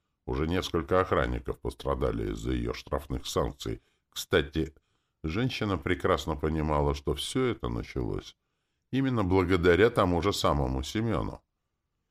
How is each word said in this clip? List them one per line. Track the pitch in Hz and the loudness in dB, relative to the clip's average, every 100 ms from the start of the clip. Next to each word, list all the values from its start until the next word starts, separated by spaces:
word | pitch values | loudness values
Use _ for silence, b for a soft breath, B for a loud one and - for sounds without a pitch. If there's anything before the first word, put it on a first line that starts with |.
| _ _ - | _ _ -6
Уже | 65 80 | -2 0
несколько | 90 85 85 76 92 | 0 0 -2 2 2
охранников | 92 87 60 60 - - | 2 2 0 -2 -6 -6
пострадали | - - 65 65 65 57 53 | -8 -6 -4 0 0 -2 -4
из-за | 52 57 | -4 -4
ее | 64 58 | -2 -4
штрафных | 55 - 69 - 65 - | -6 -6 -6 -4 -6 -4
санкций. | - 64 - 57 55 - _ _ | -2 -2 -4 -8 -8 -12 _ _
Кстати, | - - 90 73 80 71 - _ _ _ _ | -14 0 0 2 -2 -4 -8 _ _ _ _
женщина | 80 87 127 - 107 95 | -6 -2 -2 -2 -2 -2
прекрасно | - 87 95 82 - 76 | 0 0 2 2 0 -2
понимала, | 80 80 76 76 73 | -2 0 0 2 2
что | 71 - | 0 -2
все | 71 - 131 | -4 -4 -2
это | 127 - 62 | -2 -2 -4
началось | 57 - - 55 - - - _ _ _ _ _ | -6 -6 -4 -4 -6 -10 -18 _ _ _ _ _
именно | 131 135 123 | -2 0 0
благодаря | 90 95 87 92 87 85 113 | 4 4 6 4 6 6 6
тому | 120 95 87 | 4 2 4
же | 92 | 2
самому | 98 95 73 65 65 | 2 2 2 0 -2
Семену. | 65 104 117 85 53 62 _ _ _ _ _ _ _ | -4 -4 -2 -2 -4 -8 _ _ _ _ _ _ _